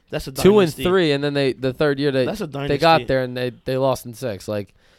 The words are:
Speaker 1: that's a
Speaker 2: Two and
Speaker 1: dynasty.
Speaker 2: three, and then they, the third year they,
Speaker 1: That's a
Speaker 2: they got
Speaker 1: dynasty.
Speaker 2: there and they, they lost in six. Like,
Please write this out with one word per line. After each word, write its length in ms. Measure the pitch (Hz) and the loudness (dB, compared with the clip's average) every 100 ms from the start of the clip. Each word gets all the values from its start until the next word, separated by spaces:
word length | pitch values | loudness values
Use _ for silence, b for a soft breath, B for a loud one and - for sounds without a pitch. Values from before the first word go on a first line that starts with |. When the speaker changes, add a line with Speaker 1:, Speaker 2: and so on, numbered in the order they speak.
| b | b
Speaker 1:
that's 160 | 151 147 | -10 -8
a 40 | |
Speaker 2:
Two 280 | 131 185 208 | 2 4 6
and 80 | 175 | 4
Speaker 1:
dynasty. 160 | 135 | 0
Speaker 2:
three, 280 | 180 190 165 | 0 2 2
and 120 | 139 | 2
then 100 | 147 | 0
they, 200 | 143 135 | 0 0
the 200 | 120 131 | 0 -4
third 260 | 127 151 139 | 0 0 0
year 120 | 143 | 0
they, 140 | 135 127 | 0 0
Speaker 1:
That's 160 | 208 | -2
a 60 | 170 | -6
Speaker 2:
they 300 | 139 143 143 | -6 -2 0
got 200 | 165 160 | 4 4
Speaker 1:
dynasty. 60 | 117 | 2
Speaker 2:
there 180 | 131 | -2
and 120 | 127 123 | -2 -4
they, 140 | 123 113 - | -6 -8 -6
they 120 | 131 | -2
lost 280 | 135 127 123 | 0 -2 -6
in 80 | |
six. 340 | 113 127 95 - | -10 -8 -8 -6
Like, 260 | 104 101 _ b | -6 -8 _ b